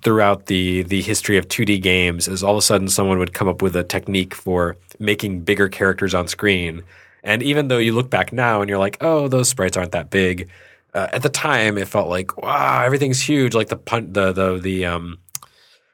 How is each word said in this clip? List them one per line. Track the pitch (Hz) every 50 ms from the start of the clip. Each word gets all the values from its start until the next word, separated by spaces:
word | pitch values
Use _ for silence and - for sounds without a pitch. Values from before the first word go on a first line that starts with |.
throughout | - 117 110 110 104 101 101 98 -
the, | - 98 92 92 92 90 92
the | 90 85 98 95
history | 92 101 104 - - - 104 92
of | 92 -
two | - - 110
D | 101 104 95
games | 92 92 92 92 92 87 87 85 - 90
is | 95 92
all | 95 101
of | 104 104
a |
sudden | - - 107 98 95 95
someone | - - 98 95 95 90
would | 90 90
come | - - 104 92
up | 85 -
with | 95 92 85
a | 87 87
technique | - - 92 - - 98 95 92 92 -
for | - - 95 90 87 85 85 85 - _ - - -
making | 107 104 107 - 113 101 95 87
bigger | 82 101 104 104 101 95
characters | - - 101 95 92 - 101 92 92
on | 90 87 -
screen. | - - 104 104 95 90 87 82 82 85 87 - - - - _ _ _
And | - 101 107 117
even | 127 143 143 151 143 131
though | 127 120
you | 113 113
look | 110 120 120 131
back | - 92 92 -
now | 117 127 123 120 110 104
and | 101 101
you're | 101 98
like, | 98 101 - -
"Oh, | - 165 160 151 143 135
those | 131 127 123 -
sprites | - - 95 92 -
aren't | 95 90 87
that | - 85 76 -
big," | - 95 92 92 90 87 87 - - - - - - _ _ _ -
uh, | - 95 -
at | - 123
the | 127 143
time | - - 165 151 139 117 110 107 104
it | 101 95 -
felt | - 104 90 82
like, | 87 92 95 - -
"Wow, | - - 127 143 143 139 135 131 127 123
everything's | 127 139 135 143 131 127 131
huge." | - 147 151 143 131 120 110
Like | 113 107 -
the | -
pun-, | - - - 117 117 110 90
the, | 95 104 95 95
the, | 90 95 95 92 92 92
the, | 90 95 95 92 90
um, | 87 85 85 85 85 85 - _ _ - - - - _ _ _ _ _ _ _ _